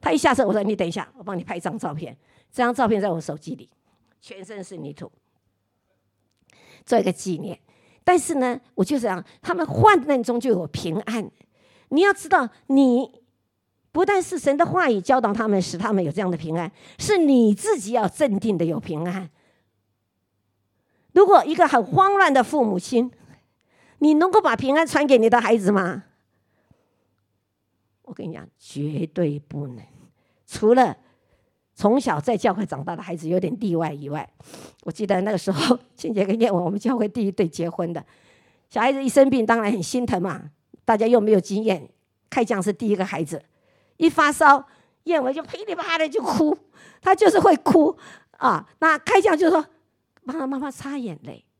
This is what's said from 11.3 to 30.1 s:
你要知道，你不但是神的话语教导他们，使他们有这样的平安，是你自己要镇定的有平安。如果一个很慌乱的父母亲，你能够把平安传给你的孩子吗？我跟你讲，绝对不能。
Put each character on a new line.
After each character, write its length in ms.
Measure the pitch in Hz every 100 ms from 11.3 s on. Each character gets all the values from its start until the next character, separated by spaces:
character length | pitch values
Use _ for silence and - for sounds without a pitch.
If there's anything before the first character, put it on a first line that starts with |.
| _ _ _ _ _ _
你 100 | 277
要 120 | 392
知 160 | 392 311
道， 180 | 349 247 _ _
你 520 | 269 269 240 269 _ _ _ _ _ _ _ _
不 140 | 302 381
但 160 | 403
是 160 | 359 339
神 180 | 285 285
的 80 |
话 260 | 339 359 330
语 100 | 214
教 180 | 180 262
导 140 | 226
他 120 | 247 220
们， 140 | 202
使 160 | 180 170
他 160 | 202
们 100 | 202
有 80 | 170
这 120 | 156
样 80 | 190
的 60 | 170
平 180 | 160 160
安， 160 | 165 _ - -
是 200 | - 403
你 360 | 311 269 226
自 240 | 208 427 381
己 140 | 196
要 160 | 240 220
镇 300 | - 294 202
定 180 | 220 185
的 80 |
有 160 | 165 156
平 240 | - 151
安。 240 | 170 185 170 _ _ _ _ _ _ _ _ _ _ _ _ _ _ _ _ _ _ -
如 60 | 381
果 180 | 381
一 100 | 240
个 140 | 330 320
很 160 | 262
慌 300 | 262 - 381
乱 180 | 403 370
的 100 | 269
父 220 | 240 302
母 140 | 233 185
亲， 340 | - 240 247 _ _ - _ _ _ _ _ _
你 160 | 294
能 160 | 302 359
够 100 | 415
把 160 | 330 226
平 180 | 269
安 120 | 285 330
传 200 | 311 294
给 120 | 262
你 100 | 220
的 100 | 240
孩 160 | 226
子 160 | 233 190
吗？ 340 | 202 180 190 - _ _ _ _ _ _ _ _ _ _ _ _ _ _ _ _ _ _ _
我 100 | _
跟 120 | 226 196
你 60 |
讲， 160 | 160 - _
绝 480 | - - 147 147 160
对 300 | - 170 143
不 280 | - 143 143
能。 180 | 120 - _ _